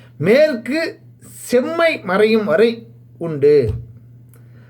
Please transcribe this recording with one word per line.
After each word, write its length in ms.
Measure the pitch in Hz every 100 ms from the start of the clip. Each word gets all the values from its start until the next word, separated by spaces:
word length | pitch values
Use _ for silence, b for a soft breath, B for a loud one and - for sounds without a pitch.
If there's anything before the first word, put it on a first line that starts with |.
| b b
மேற்கு 640 | 160 254 311 240 233 302 330 - - -
செம்மை 720 | - - - 247 294 330 330 294
மறையும் 420 | 196 190 214 220 202
வரை 420 | 160 233 233 - - - -
உண்டு. 520 | 170 151 143 147 117 - - - - - - b b b b